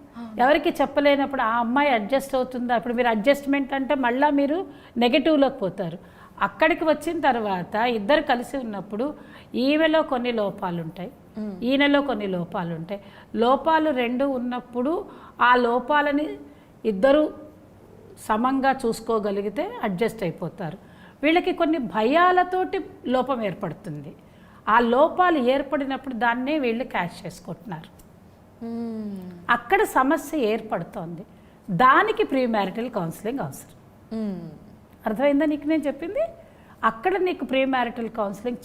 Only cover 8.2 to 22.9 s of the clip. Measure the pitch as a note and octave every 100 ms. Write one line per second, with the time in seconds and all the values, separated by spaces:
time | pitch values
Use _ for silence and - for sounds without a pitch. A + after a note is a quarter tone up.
8.2 | D#4 B3 A#3+ C#4 A#3 G3 F#3 G#3+ C#4+ D4
9.2 | - - - A3 C4+ D4+ D#4+ D#4 D#4 B3+
10.2 | B3 A3+ G3 G3+ F#3 F3 D#3+ - G3 -
11.2 | - G#3+ G#3+ F#3 A#3 C#4 C#4+ C#4+ C#4 A3
12.2 | G3+ F3+ E3+ G#3 E3+ D#3+ E3 G3+ - -
13.2 | - G#3+ A#3+ C4 D#4+ D#4+ D#4 B3+ A#3+ B3
14.2 | C#4 B3+ B3 B3 - A#3+ C4 F#4 - -
15.2 | - - A#3+ B3 A#3+ B3 B3 D4 D4 C#4+
16.2 | D#4 - - - - - A3+ F#3+ C4+ D4+
17.2 | D4+ - - - - - - - - -
18.2 | - G#3+ B3+ C4+ C4+ C4 A#3 A3 - A3+
19.2 | G3+ G3 G3+ G3+ F#4+ A#4+ A3+ F3+ A3+ A3
20.2 | F3 - E3 - E3 - - - - -
21.2 | C#4+ E4+ F#4 - D#4 E4 G#3+ A3 A3 D#4+
22.2 | F4+ F4+ F4+ F#4 F#4 F#4+ -